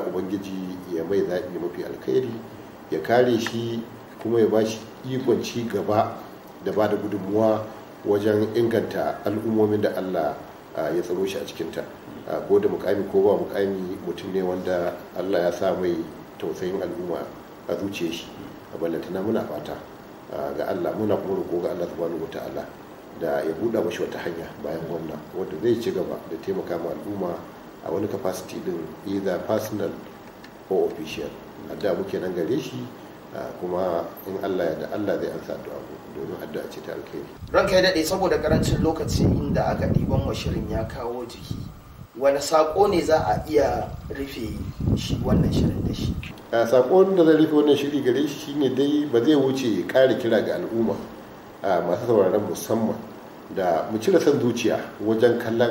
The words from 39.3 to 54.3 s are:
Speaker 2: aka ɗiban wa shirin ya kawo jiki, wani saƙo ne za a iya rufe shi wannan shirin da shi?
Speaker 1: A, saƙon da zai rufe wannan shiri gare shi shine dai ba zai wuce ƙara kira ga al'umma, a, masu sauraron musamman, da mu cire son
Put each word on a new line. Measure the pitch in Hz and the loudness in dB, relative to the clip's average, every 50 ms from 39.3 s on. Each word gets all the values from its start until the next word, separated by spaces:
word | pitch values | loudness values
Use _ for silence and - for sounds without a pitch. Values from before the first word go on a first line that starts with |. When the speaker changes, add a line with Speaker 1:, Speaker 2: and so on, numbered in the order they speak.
| - - - - - - - - 90 | 4 2 0 0 0 2 2 0 0
Speaker 2:
aka | - - - | 0 0 2
ɗiban | - - - - - - - | 2 2 2 4 2 2 2
wa | - 107 | 0 -2
shirin | - - - 98 107 104 - | -2 -2 -2 -2 -2 -4 -2
ya | 107 - - | -4 -4 -4
kawo | 107 - 131 120 117 120 123 123 | -4 -6 -8 -6 -6 -6 -6 -8
jiki, | 113 - - - - - - - - - - - - - - - - - 113 | -10 -12 -14 -10 -8 -8 -8 -8 -12 -14 -16 -18 -18 -18 -18 -18 -16 -6 2
wani | 131 139 139 - | 4 4 4 4
saƙo | - - 165 156 156 156 - 190 208 202 | 0 2 4 4 4 4 6 6 6 6
ne | 185 165 | 6 4
za | 147 143 156 156 151 | 4 4 4 4 4
a | - - - - - | 2 0 0 0 2
iya | 156 151 139 123 120 - - - - - - - 135 | 4 4 4 6 2 0 -2 -4 -8 -10 -10 -8 -6
rufe | 135 139 139 - - 117 107 - - - - - - - - - | -6 -6 -6 -6 -8 -6 -6 -6 -6 -6 -8 -6 -2 2 2 2
shi | - - - - - - | 2 2 0 -2 0 2
wannan | - - - - - - | 4 4 4 4 4 4
shirin | - - - - - - - | 4 4 2 2 0 -2 -2
da | - | -2
shi? | - - - - - - - - - - - - | -2 -2 -2 -2 -4 -6 -10 -12 -14 -8 0 2
Speaker 1:
A, | 117 117 113 | 2 4 6
saƙon | 127 127 127 127 190 185 196 190 190 | 6 6 6 8 8 8 8 8 8
da | 180 165 | 6 8
zai | 156 160 151 | 8 8 8
rufe | 156 151 151 151 147 | 8 6 6 6 6
wannan | 147 143 135 | 6 6 4
shiri | 139 143 147 139 120 | 4 0 0 2 2
gare | 123 117 135 147 151 | 4 4 4 2 0
shi | 143 - - 143 143 | -2 -6 -8 -6 0
shine | 147 143 127 113 | 2 2 2 4
dai | 123 143 143 147 147 147 - | 4 2 4 4 2 2 4
ba | 120 117 117 | 4 4 6
zai | 156 156 | 6 6
wuce | 143 131 135 131 135 127 117 101 90 85 - | 6 6 4 2 2 2 2 2 0 0 2
ƙara | - 131 131 123 113 - | 6 6 6 8 6 4
kira | - 117 113 104 90 | 2 4 4 4 4
ga | - 78 80 | 2 -2 -2
al'umma, | 87 - 110 113 117 98 82 - - - - - - - - - - - - - - | -2 -2 0 2 2 2 0 -2 -6 -12 -14 -16 -16 -18 -18 -18 -18 -18 -14 -4 0
a, | 101 92 82 - | 2 2 2 4
masu | 95 90 107 120 | 2 0 0 2
sauraron | 120 117 107 95 92 92 104 104 - | 4 6 6 6 6 4 2 0 0
musamman, | 85 - - - 117 113 110 110 - - - - - - - - - - - - 85 | -4 -6 -2 0 0 2 2 0 -2 -4 -8 -12 -16 -16 -18 -18 -18 -18 -16 -8 -4
da | 92 92 90 85 78 - 101 107 | -2 0 2 2 2 0 0 -2
mu | 110 | 0
cire | - - 190 165 | 2 4 4 6
son | - 151 | 6 6